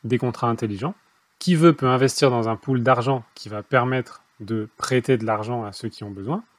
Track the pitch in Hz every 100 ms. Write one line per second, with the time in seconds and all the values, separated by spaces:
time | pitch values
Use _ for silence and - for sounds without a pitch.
0 | 117 120 127 117 120 113 110 98 135 202
1 | _ _ _ _ - 170 165 151 131 127
2 | 131 - 139 123 113 113 - 131 117 123
3 | 120 135 113 - - 104 - 131 123 131
4 | 120 - _ _ 104 113 107 _ - 127
5 | 120 127 110 107 107 123 107 101 113 -
6 | 104 101 98 180 233